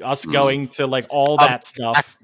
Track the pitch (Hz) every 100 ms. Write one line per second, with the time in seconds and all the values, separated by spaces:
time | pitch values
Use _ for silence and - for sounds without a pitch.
0 | 127 139 - 143 139 139 131 - 135 131
1 | 117 143 143 147 143 123 - - 117 143
2 | - -